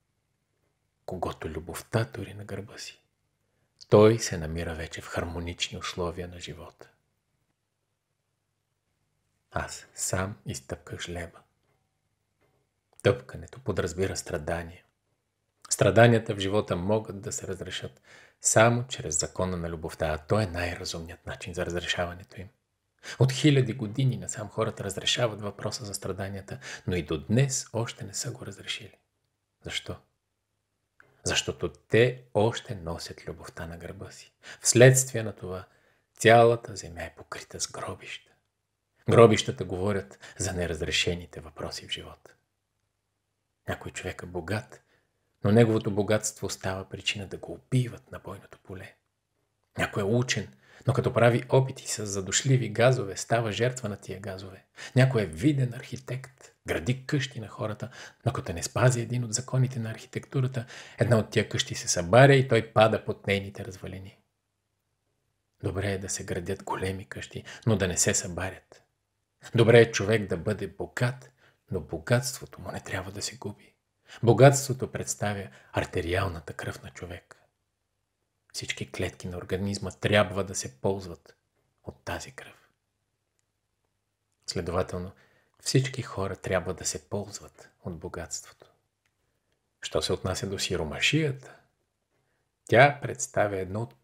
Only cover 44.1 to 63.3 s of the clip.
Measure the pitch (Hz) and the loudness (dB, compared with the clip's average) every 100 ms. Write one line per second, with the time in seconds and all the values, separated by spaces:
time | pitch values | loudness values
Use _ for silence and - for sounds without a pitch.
44.1 | - 90 90 82 107 - - _ _ _ | -10 -8 -8 -4 -6 -6 -18 _ _ _
45.1 | _ _ _ 104 110 113 110 110 101 98 | _ _ _ 4 8 8 4 0 -2 2
46.1 | 107 - - 98 - 95 95 95 98 - | 0 0 -6 -8 -6 -6 -6 -8 -6 -6
47.1 | 101 95 - - 85 _ 127 120 98 - | -6 -10 -12 -12 -14 _ 0 0 -6 -16
48.1 | 90 - 98 - - - 92 - _ _ | -14 -14 -16 -18 -20 -16 -16 -16 _ _
49.1 | _ _ _ _ _ _ - 87 - 98 | _ _ _ _ _ _ -6 -2 0 2
50.1 | 120 127 110 98 - _ - - 131 131 | 2 2 -2 -6 -14 _ -2 0 2 2
51.1 | 123 120 117 - 135 131 - - - 104 | 6 6 6 4 4 2 -4 -8 -6 -4
52.1 | 98 92 - 135 127 107 104 123 120 98 | -4 0 0 4 2 2 4 4 4 -2
53.1 | 92 - 117 113 98 120 - 104 101 - | -8 0 0 0 0 -2 -2 -8 -8 -10
54.1 | 95 98 95 98 92 _ - - 127 131 | -10 -10 -10 -12 -18 _ -18 0 4 6
55.1 | 120 95 80 139 139 123 - - - - | 4 0 0 2 2 0 -4 -12 -14 -8
56.1 | 131 - _ - _ - - 82 135 - | -10 -10 _ -20 _ -4 -2 -2 -4 -2
57.1 | 143 - 117 101 - 107 107 110 - - | -4 -4 -8 -12 -8 -8 -6 -10 -12 -18
58.1 | - 120 - - 87 - - 127 120 113 | -4 -2 -2 -6 -6 -4 4 4 4 -2
59.1 | 123 117 107 - 131 127 120 113 110 - | -4 -2 -4 -2 0 0 -2 -8 -10 -10
60.1 | 107 - 139 131 127 - - - - 117 | -10 -4 -2 -2 -4 -8 -14 -18 0 4
61.1 | 110 104 107 101 - - 107 - 90 85 | 4 4 0 0 -4 -4 -6 -2 -2 6
62.1 | 117 139 139 131 117 110 - 110 104 - | 10 10 8 6 2 4 6 6 6 -2
63.1 | - - | -6 0